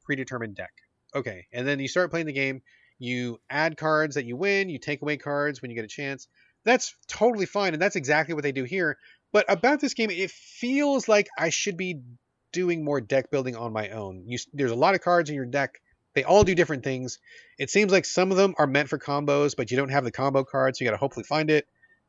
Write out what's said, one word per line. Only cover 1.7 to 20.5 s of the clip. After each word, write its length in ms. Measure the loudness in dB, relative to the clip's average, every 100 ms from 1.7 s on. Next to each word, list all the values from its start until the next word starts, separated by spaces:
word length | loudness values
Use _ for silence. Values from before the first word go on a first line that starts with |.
| -2
you 80 | -2
start 220 | 0 0
playing 160 | -2 -4
the 60 |
game. 280 | -4 -4 -4 -12 _ _ -12
You 420 | -6 -4 -4 -8 -6
add 260 | -2 -2 -2
cards 400 | 0 0 0 -4
that 100 | -6
you 120 | -4
win. 320 | 0 0 -2
You 100 | -6
take 220 | -8 -6
away 160 | -4 -6
cards 440 | -4 -2 -2 -4
when 80 | -10
you 60 | -10
get 80 |
a 60 | -10
chance. 380 | -8 -8 -10 -14 _ _ _
That's 320 | 2 2 0 -12 -12
totally 380 | 0 2 2 -2
fine, 280 | -2 -2
and 80 | 0
that's 160 | 0 0
exactly 360 | 0 2 2
what 100 | -2
they 80 | -2
do 120 | -2
here. 340 | -4 -2 -2 -4 -12 _ _
But 140 | 2 2
about 300 | 2 2 2
this 120 | 0
game, 160 | -2 -4
it 220 | -2 -6
feels 760 | -8 -20 -8 -2 0 2 2 4
like 200 | 4 2 -2
I 120 | -2
should 260 | -2 -4 -4
be 240 | -4 -6 -10 -20 _ _ _
doing 340 | -2 -2 0 0
more 160 | -2
deck 280 | 0 0 2
building 260 | -2 -2 -4
on 180 | -6
my 160 | -4 -4
own. 340 | -6 -8 -10 -10
You 100 | -10
s-, 120 | -8
there's 180 | -2 0
a 40 | 4
lot 200 | 4 4
of 60 |
cards 280 | 2 2 2
in 60 | -4
your 100 | -4
deck. 360 | -2 -2 -6 _ _ _
They 100 | -2
all 200 | 4 6
do 120 | 6 4
different 280 | 2 0
things. 360 | -4 -4 -6 -10 _ -20 -16 -8
It 120 | 0
seems 220 | 2 4
like 140 | 4 2
some 260 | 0 2
of 60 | 4
them 160 | 4 4
are 100 | 2
meant 200 | 2 0
for 100 | -2
combos, 580 | -2 -2 2 2 2 0
but 140 | -2
you 60 | 0
don't 120 | 2
have 160 | 0 0
the 60 |
combo 320 | 0 0 2
card, 320 | 0